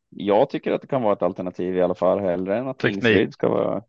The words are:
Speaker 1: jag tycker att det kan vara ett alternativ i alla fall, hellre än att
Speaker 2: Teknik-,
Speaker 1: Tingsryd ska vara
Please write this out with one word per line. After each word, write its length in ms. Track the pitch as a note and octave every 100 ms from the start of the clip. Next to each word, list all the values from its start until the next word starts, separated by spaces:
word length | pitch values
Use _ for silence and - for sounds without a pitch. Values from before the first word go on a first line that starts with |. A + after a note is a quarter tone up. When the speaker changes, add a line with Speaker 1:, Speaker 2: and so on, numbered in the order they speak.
| _
Speaker 1:
jag 400 | - G2 D3 A#3
tycker 220 | D#3 G3+
att 100 | -
det 60 | -
kan 140 | C#3
vara 120 | A2
ett 80 | G2
alternativ 560 | F2+ F#2+ F2+ - F2+ F#2
i 40 |
alla 140 | F2+ F2+
fall, 240 | F2+ F#2+
hellre 380 | G2 F2+ F#2 G#2+
än 100 | C3+
att 100 | C3
Speaker 2:
Teknik-, 140 | B2
Speaker 1:
Tingsryd 420 | G2+ A#2 G2 -
ska 160 | - -
vara 220 | A2+ - -